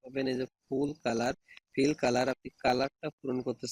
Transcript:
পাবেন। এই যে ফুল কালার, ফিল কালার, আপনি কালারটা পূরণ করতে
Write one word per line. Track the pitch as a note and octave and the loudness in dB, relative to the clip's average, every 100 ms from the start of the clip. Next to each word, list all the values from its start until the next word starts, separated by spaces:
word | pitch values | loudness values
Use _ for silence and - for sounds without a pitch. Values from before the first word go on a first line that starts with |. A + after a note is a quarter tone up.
পাবেন। | B2+ C3+ C3+ | -8 -4 -2
এই | B2+ | -2
যে | B2+ _ _ | -6 _ _
ফুল | C3+ C#3+ D3+ B2 | -2 -2 -2 -2
কালার, | A#2 A#2+ C#3 _ - _ | 0 -2 -4 _ -20 _
ফিল | - C3+ D3+ | 0 2 2
কালার, | B2+ A#2+ C3 | 2 2 0
আপনি | C3 B2+ - | -2 -8 -2
কালারটা | C3 B2 C3+ - D#3 - | 2 2 0 -4 -10 -8
পূরণ | C3+ B2+ B2 | -4 -2 -2
করতে | A#2+ B2+ | -6 -4